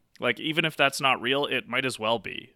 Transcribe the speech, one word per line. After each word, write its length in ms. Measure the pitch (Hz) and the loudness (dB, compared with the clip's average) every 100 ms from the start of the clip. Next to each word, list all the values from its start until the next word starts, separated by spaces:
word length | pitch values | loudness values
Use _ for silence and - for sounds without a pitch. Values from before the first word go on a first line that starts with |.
| _ - | _ -4
like, 200 | 123 117 | -2 0
even 240 | 147 156 | -2 0
if 100 | 160 - | -2 2
that's 240 | - - | 2 2
not 180 | 139 113 | 0 2
real, 240 | 117 139 143 | 2 0 0
it 220 | 127 107 | -2 -2
might 160 | 123 | -2
as 140 | 131 - | -2 -2
well 200 | 110 117 | 0 0
be, 360 | 95 - - | -2 -12 -14